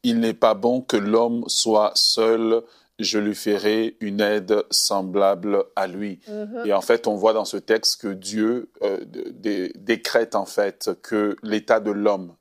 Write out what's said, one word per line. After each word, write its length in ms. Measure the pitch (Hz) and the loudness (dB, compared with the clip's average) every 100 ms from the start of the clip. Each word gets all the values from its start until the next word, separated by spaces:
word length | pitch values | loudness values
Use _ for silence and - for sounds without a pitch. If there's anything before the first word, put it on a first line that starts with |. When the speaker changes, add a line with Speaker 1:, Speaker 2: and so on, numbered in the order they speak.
| 123 | 0
Speaker 1:
il 140 | 117 | 2
n'est 140 | 113 | 0
pas 200 | - 113 | 2 2
bon 280 | 104 120 127 | 4 0 -2
que 160 | 127 110 | 0 -2
l'homme 460 | 101 113 117 117 113 | 2 2 2 -2 -4
soit 440 | - 113 107 107 - | -2 2 4 4 2
seul. 680 | - - 113 113 113 113 117 _ _ - | 0 2 2 2 2 0 -2 _ _ -8
Je 200 | 107 110 | -2 0
lui 160 | 104 98 | -2 -4
ferai 600 | 107 101 104 110 113 - | -2 0 2 0 -2 -4
une 180 | 104 101 | -6 0
aide 460 | 104 107 92 104 - | 0 0 0 0 2
semblable 960 | - - 98 95 98 98 95 104 98 - - | 0 0 -2 0 2 2 2 0 0 0 -4
à 120 | 95 | -4
lui. » 320 | 92 104 92 - | -4 -10 -10 -12
Speaker 2:
Mhm. 360 | 208 208 240 107 | -12 -10 -8 -2
Speaker 1:
Et 80 | |
en 80 | 98 | -2
fait, 260 | - 117 117 | 2 0 0
on 80 | 104 | 2
voit 180 | 110 | 2
dans 120 | 110 98 | 2 -2
ce 120 | 98 | -8
texte 440 | - 110 - - | 0 0 2 -4
que 80 | 98 | -6
Dieu, 600 | 95 95 107 110 123 - - | -8 -6 -2 0 0 -6 -6
euh, 180 | 104 98 - | -4 -4 -8
dé-, 260 | - - | -12 -12
dé-, 400 | - 104 98 90 - | -8 -4 -2 -4 -8
décrète 600 | 101 113 - 127 113 - | -4 -2 2 0 2 -2
en 100 | 95 | -2
fait 440 | - 101 - - 90 | 0 -2 -2 -8 -6
que 360 | - 110 104 98 | -2 0 0 -2
l'état 360 | 110 107 - 113 | -4 -4 2 0
de 120 | 104 | 2
l'homme 420 | 101 104 98 87 - | 0 0 0 -6 -18